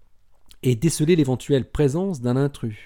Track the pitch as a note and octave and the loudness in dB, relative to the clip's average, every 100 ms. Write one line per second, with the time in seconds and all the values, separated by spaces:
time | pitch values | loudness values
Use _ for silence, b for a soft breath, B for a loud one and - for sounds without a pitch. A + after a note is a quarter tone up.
0 | - - _ - - - C3 A#2 D#3+ - | -20 -20 _ -20 -20 -4 -2 0 0 0
1 | D#3 F3 B2+ B2 - C3+ A2 - C#3+ D#3 | 2 4 2 -2 0 -2 0 0 0 0
2 | G3 D3 B2 B2+ C#3 - A#2 G#2 | -4 -4 -2 0 0 -4 -10 -10